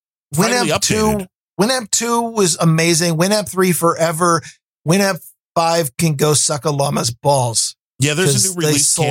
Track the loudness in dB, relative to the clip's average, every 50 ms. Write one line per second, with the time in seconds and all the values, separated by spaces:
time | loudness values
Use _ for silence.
0 | _ _ _ _ _ -6 -2 0 0 2 2 0 0 0 -2 -2 0 -2 0 0
1 | 0 0 0 -2 -6 -10 _ _ _ _ _ -2 0 0 0 -4 -4 -4 -4 -2
2 | -2 0 -2 -2 -2 -2 -2 0 0 0 0 0 0 2 2 2 2 2 2 2
3 | 0 0 0 0 0 0 0 -2 -4 -4 -2 0 2 2 2 2 0 0 0 0
4 | 0 0 0 0 2 2 2 0 -2 -8 -20 _ _ _ _ _ -2 0 2 2
5 | 2 0 -2 -4 -8 -18 _ _ _ _ -2 -2 0 0 2 0 -2 -2 -4 -2
6 | -2 0 0 2 2 2 2 2 0 0 -2 -2 -2 -2 -2 0 -2 -2 -2 -2
7 | -4 -4 -6 -2 0 2 2 2 2 0 -2 -4 -4 -4 -8 _ _ _ _ -2
8 | -2 0 0 2 2 2 2 0 0 -2 -2 -2 0 0 2 2 0 0 0 0
9 | 0 0